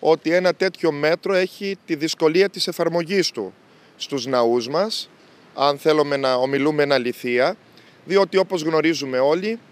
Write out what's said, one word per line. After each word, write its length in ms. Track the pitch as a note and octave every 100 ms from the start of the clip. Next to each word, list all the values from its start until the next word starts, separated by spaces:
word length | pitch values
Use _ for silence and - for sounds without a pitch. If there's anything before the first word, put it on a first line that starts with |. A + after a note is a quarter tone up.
ότι 320 | D3+ D#3+ -
ένα 220 | F3 F3+
τέτοιο 380 | E3+ F#3+ F3 E3
μέτρο 420 | D3 D3 F3 F#3+
έχει 420 | F#3+ F#3 - G3+ G3 _
τη 80 |
δυσκολία 540 | D#3+ D#3 - D#3+ E3 G3
της 180 | F#3+ -
εφαρμογής 640 | F3 E3+ E3+ E3 G3 E3
του 240 | - F#2+ - _ - - _
στους 300 | - C#3 A#2+
ναούς 420 | C3 A#2 A#2+ A#2
μας, 400 | D3+ G#3 - - _ - - -
αν 240 | - C#3 C#3+
θέλουμε 380 | D#3+ D#3 D3 C#3+
να 180 | C3+
ομιλούμε 480 | B2+ C3 C#3 C#3+ D3+
εν 100 | C#3+
αληθεία, 640 | C#3 B2 A#2+ B2 A#2+ C#3 G3 - - - _
διότι, 320 | - F#3+ G3 F#3+
όπως 260 | F#3+ F#3+
γνωρίζουμε 560 | D#3 D#3+ D#3 D#3 C#3 B2+
όλοι 400 | C3+ E3 G3+ A3+ -